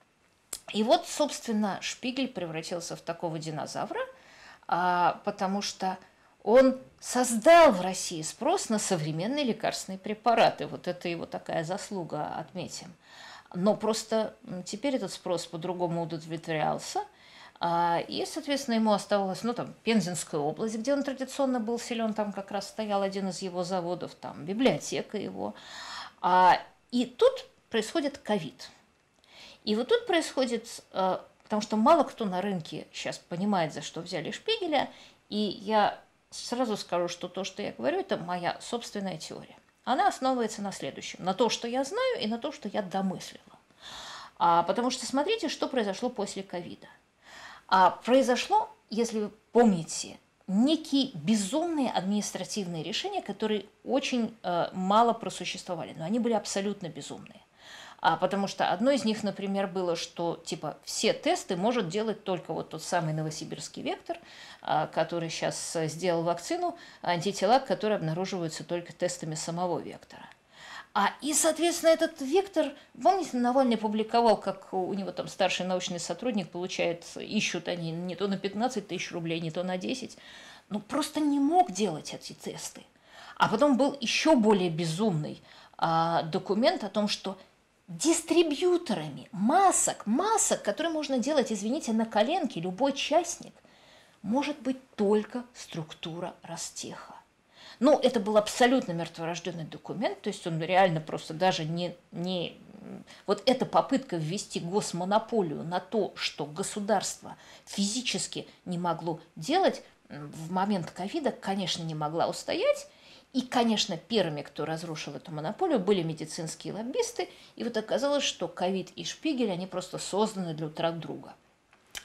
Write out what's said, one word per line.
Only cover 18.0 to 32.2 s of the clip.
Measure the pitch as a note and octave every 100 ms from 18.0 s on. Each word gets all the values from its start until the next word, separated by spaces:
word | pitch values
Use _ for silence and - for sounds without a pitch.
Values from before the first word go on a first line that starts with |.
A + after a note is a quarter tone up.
| -
и, | - F#4
соответственно, | D#4+ C#4+ C#4 C#4 A3+
ему | A3
оставалось, | G3+ - G#3 F#3+ E3+
ну, | A3+
там, | G3+ C3+ -
Пензенская | G#3+ A3+ E3+ E3+ - D#3
область, | D3 D3+ A3 A3+
где | A#3
он | C#4+
традиционно | C#4 C4 C4 - C4+ B3
был | G#3+ A#3
силён, | - A3+ A3
там | G#3+ G#3
как | G3 G3
раз | G3+ G3+
стоял | - G#3+ G3+
один | G3 F#3+ F#3+
из | E3+
его | F#3+ F3+
заводов, | F3 F#3 F3 F3+ - -
там, | - F#2 D3+
библиотека | G#3+ B3 D3 - C#3+ - G#3
его. | G#2+ F#3+ G#3+ - - - - - - -
А, | G#3+ F3+ F3+ - - _ _
и | B3 A#3+
тут | - B4+ C5+ - _ _
происходит | A3+ G#3+ - C#4 -
ковид. | - G#3 D3 - - - _ _ _ _ _ - - -
И | A3 G#3+
вот | C4
тут | A#4 A#4
происходит, | E4+ - - B3+ A3+ - - -
э, | - F#3+ - - _
потому | - G#3+
что | - G#3+
мало | B3 E4
кто | - -